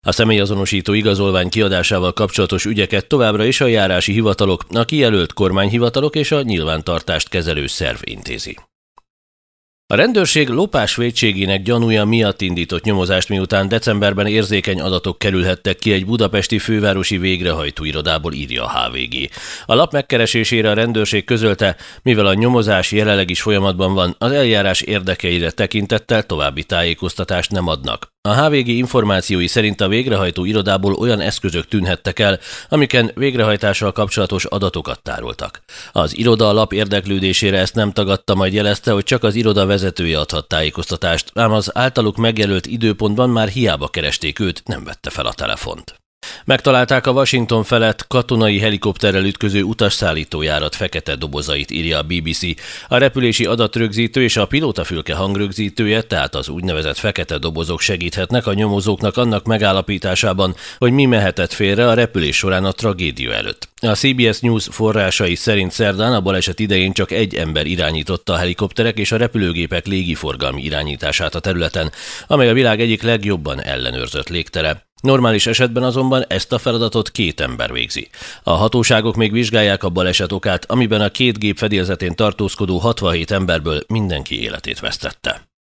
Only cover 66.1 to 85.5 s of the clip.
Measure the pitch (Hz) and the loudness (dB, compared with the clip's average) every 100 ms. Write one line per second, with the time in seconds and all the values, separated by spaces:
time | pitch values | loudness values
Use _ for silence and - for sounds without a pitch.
66.1 | 120 95 95 90 87 107 95 92 95 92 | 2 2 0 -2 -2 0 2 2 0 -2
67.1 | 87 104 - 80 76 76 87 78 78 78 | 0 -2 -2 -4 -2 -2 -2 -2 -2 -4
68.1 | 90 - 85 90 90 98 - 117 110 101 | -6 -2 -2 -2 -2 -4 -2 -2 0 -2
69.1 | 110 117 117 92 85 82 87 101 98 87 | 0 0 0 -2 -2 -2 -4 -2 -2 -2
70.1 | 78 76 65 67 69 71 73 76 71 76 | -4 -4 -4 -4 -4 -6 -4 -4 -4 -4
71.1 | 71 80 85 98 87 80 90 80 - - | -2 -4 -4 -2 -2 -2 -2 -4 -6 -14
72.1 | - - 147 123 117 123 107 117 110 113 | -14 0 2 4 4 4 2 2 0 0
73.1 | 117 101 92 71 67 65 65 62 64 62 | 0 0 -2 -2 -6 -6 -6 -4 -6 -6
74.1 | 71 - 87 80 - 78 76 _ - 135 | -8 -6 -6 -4 -2 -2 -2 _ -4 2
75.1 | 135 120 107 113 117 127 117 127 123 131 | 4 4 2 2 2 2 2 0 0 0
76.1 | 131 - 95 - 123 - 117 117 113 104 | 0 0 -4 -2 -2 0 0 0 -2 -2
77.1 | - 92 - 67 62 58 64 60 64 58 | -2 -2 -2 -6 -4 -4 -4 -6 -6 -8
78.1 | - - - - 82 107 123 113 113 110 | -16 -18 -8 0 2 2 2 4 4 2
79.1 | 110 110 110 117 113 104 98 98 87 92 | 2 2 2 2 2 2 2 0 0 0
80.1 | 90 92 95 104 92 - 123 117 107 104 | 0 -2 -2 -2 -2 0 0 2 2 0
81.1 | - 127 104 104 98 110 101 90 92 92 | 2 0 2 -2 0 0 0 0 -2 -4
82.1 | 85 107 - 101 - 95 90 82 - 92 | 0 0 0 -4 -2 -2 0 0 0 0
83.1 | 85 80 98 92 82 78 76 - 110 101 | 0 0 -2 0 0 0 -4 -2 -2 0
84.1 | 76 - 52 55 - - 60 - - - | -2 -4 -6 -6 -8 -10 -8 -6 -6 -8
85.1 | - - - - | -6 -6 -8 -10